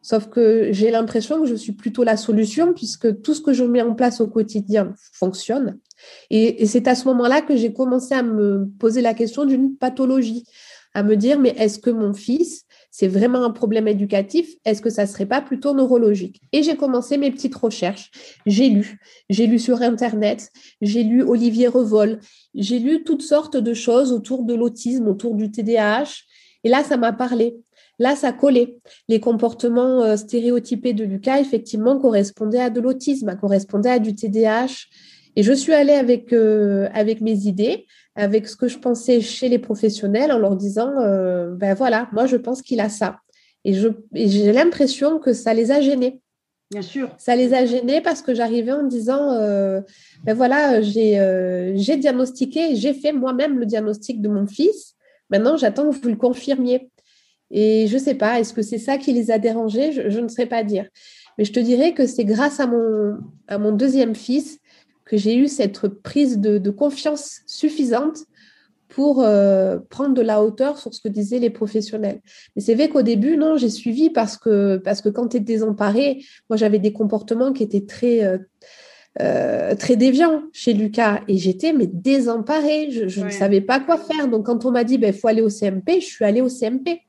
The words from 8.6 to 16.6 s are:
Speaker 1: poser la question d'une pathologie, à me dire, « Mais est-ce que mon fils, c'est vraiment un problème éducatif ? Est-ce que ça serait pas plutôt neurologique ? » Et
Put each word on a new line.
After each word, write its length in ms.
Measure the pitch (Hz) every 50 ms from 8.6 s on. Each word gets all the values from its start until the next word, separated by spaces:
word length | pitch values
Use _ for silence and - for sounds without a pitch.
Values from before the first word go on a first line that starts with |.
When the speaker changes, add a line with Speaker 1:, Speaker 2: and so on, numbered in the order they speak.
| 196 196 202 -
Speaker 1:
poser 200 | 233 233 220 254
la 140 | 240 233 220
question 300 | 233 233 220 233 277 294
d'une 320 | 269 269 254 269 269 269
pathologie, 680 | - 254 254 254 262 262 254 262 269 240 220 226 240 233 _ _ - - - - - _ _ _
à 80 | 208
me 120 | 202 208 220
dire, « 220 | 202 208 254 294 285
Mais 140 | 262 240 -
est-ce 220 | - 220 208 208 -
que 100 | - 247
mon 240 | 233 226 208 202
fils, 520 | 202 202 - - 247 311 349 339 - - _ _ _ _ _ _
c'est 180 | - - 202 190
vraiment 360 | 185 202 220 247 247 254 247
un 60 | 233
problème 380 | 226 - 240 208 220 220 220 214
éducatif ? 600 | 208 196 208 202 202 196 196 196 - 339 339 311 - _ _
Est-ce 160 | 226 214 208
que 80 | - 233
ça 160 | 214 - 202
serait 180 | 196 202 - 208
pas 160 | 196 240 285
plutôt 320 | 294 - 262 262 - 285 285
neurologique ? » 680 | 269 262 254 254 240 233 208 208 190 180 190 - _ _ _
Et 100 | - 294